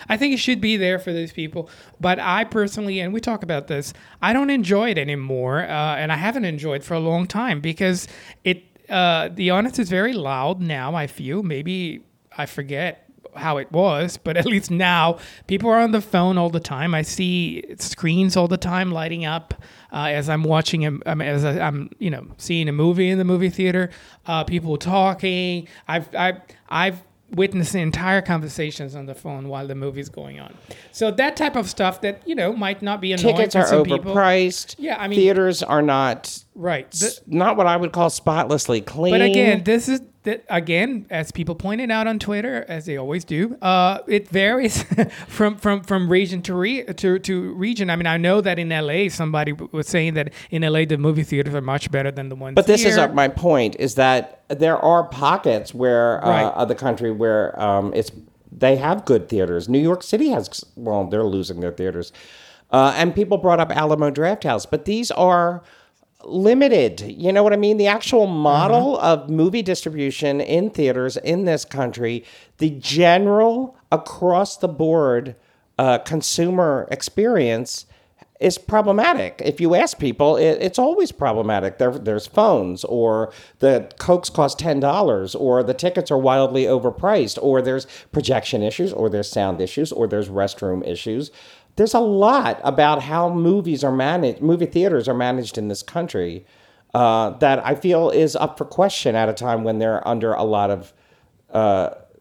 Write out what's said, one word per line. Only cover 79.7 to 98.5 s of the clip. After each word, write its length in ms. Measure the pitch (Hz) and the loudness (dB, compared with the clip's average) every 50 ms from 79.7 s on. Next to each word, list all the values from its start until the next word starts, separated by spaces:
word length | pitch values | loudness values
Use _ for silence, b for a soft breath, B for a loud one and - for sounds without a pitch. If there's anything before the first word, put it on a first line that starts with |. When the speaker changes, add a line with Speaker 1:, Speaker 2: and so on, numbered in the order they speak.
| 175 | 4
Speaker 2:
ask 240 | 175 - 330 - - | 4 2 0 -2 -2
people, 380 | - 120 117 - 139 147 156 - | -4 -2 0 2 4 4 4 4
it, 220 | 156 160 156 - | 4 2 2 2
it's 180 | - 185 - - | 0 -2 0 2
always 320 | 247 285 339 415 370 - | 2 2 2 2 0 -2
problematic. 680 | - - 147 131 110 110 110 107 107 98 92 98 - - | -2 -2 -2 0 0 0 0 0 0 0 0 -2 -2 0
There, 140 | 131 123 | 0 0
there's 340 | 123 143 107 110 107 107 - | 0 -2 -2 -4 -2 -2 -4
phones, 600 | - - - 214 226 175 120 95 90 90 92 - | -6 -2 0 2 2 2 2 0 -2 -6 -6 -6
or 480 | - 120 120 117 113 110 110 110 B B B B B B _ | -4 -2 0 2 2 2 0 -2 B B B B B B _
the 320 | - 139 135 120 104 - - - | 2 4 4 2 0 -4 -10 -6
Cokes 300 | - - 180 180 - - | 0 2 2 2 0 -2
cost 280 | - - 147 139 131 - | -2 0 0 0 -2 -2
ten 220 | - 170 147 139 | -2 -2 0 0
dollars, 560 | 135 139 147 196 214 156 113 98 95 92 - | 2 2 2 2 2 2 2 0 -2 -4 -4
or 260 | - - 127 123 127 | -2 0 2 2 4
the 120 | 123 107 127 | 2 0 -2
tickets 360 | - - 180 175 185 - - | -2 -2 -2 -2 -2 -2 0
are 80 | 151 135 | 0 2
wildly 460 | 131 131 131 135 135 127 127 135 131 | 4 4 4 4 4 2 2 2 2
overpriced, 760 | - 131 127 113 123 107 - - 190 214 196 131 101 - - | 2 2 2 2 0 -2 -2 0 2 2 2 0 0 -2 -2
or 200 | - 139 135 131 | 0 2 2 2
there's 240 | 120 131 131 135 - B B B B B - | 2 0 -2 -4 -4 B B B B B -4
projection 500 | 151 135 - 135 113 - - - 113 104 | -2 0 0 0 0 0 -2 -2 -2 -2
issues, 300 | 104 - - 175 190 - | -2 -2 -2 -4 -4 -2
or 160 | - 110 110 | 0 0 0
there's 200 | 95 104 101 - | 0 -2 -4 -4
sound 300 | - 110 101 95 90 82 | -2 -2 -2 0 -2 -2
issues, 320 | 90 92 - - 151 156 | -4 -4 -2 -4 -4 -2
or 160 | - - 117 107 | -2 -2 -2 0
there's 220 | 101 104 101 95 | 0 -2 -4 -2
restroom 580 | 95 98 98 98 - - - 95 92 92 - - | -2 -2 -2 -2 -2 -4 -4 -4 -4 -4 -4 -6
issues. 440 | 87 85 - 113 110 123 151 B B B B B B B B B _ | -6 -6 -6 -6 -6 -6 -6 B B B B B B B B B _
There's 200 | - 208 226 - | 0 2 2 4
a 40 | 240 | 2
lot 640 | 233 214 202 196 202 214 269 277 - 117 - - - | 2 2 4 4 6 6 6 4 2 0 -2 -2 -2
about 380 | 139 131 143 147 147 151 143 | 0 2 4 4 4 4 2
how 280 | 131 139 156 170 175 175 | -2 -2 -2 0 0 0
movies 540 | 175 170 170 170 190 202 175 170 156 127 139 | 0 2 2 2 2 2 0 -2 -2 -2 0
are 80 | 135 | 0
managed, 520 | 127 131 131 143 170 180 165 127 120 - 139 | 0 0 0 0 0 0 0 0 0 0 2
movie 240 | 156 170 170 175 - | 2 2 2 0 0
theaters 400 | - 170 180 196 175 131 110 131 | 0 2 2 2 2 2 0 0
are 80 | 123 | 0
managed 420 | 120 123 123 127 127 123 107 - 117 | 0 0 0 -2 -2 -4 -6 -6 -6
in 120 | 107 107 | -6 -6
this 120 | 101 - | -6 -8
country, 640 | - - - 175 170 170 - 101 87 87 85 92 95 b b b b b b b b b - | -10 -8 -6 -6 -6 -4 -4 -4 -4 -4 -6 -10 -14 b b b b b b b b b 0
uh, 380 | 120 123 113 113 113 110 104 90 - | 2 4 4 4 2 2 0 0 2
that 260 | 156 139 135 131 - | 2 2 4 2 0
I 80 | 120 147 | -2 -2
feel 380 | 143 - 185 170 160 165 147 | 0 0 2 2 4 4 4
is 240 | - - 160 151 156 | 4 4 2 2 2
up 240 | 151 - 156 | 0 -2 -4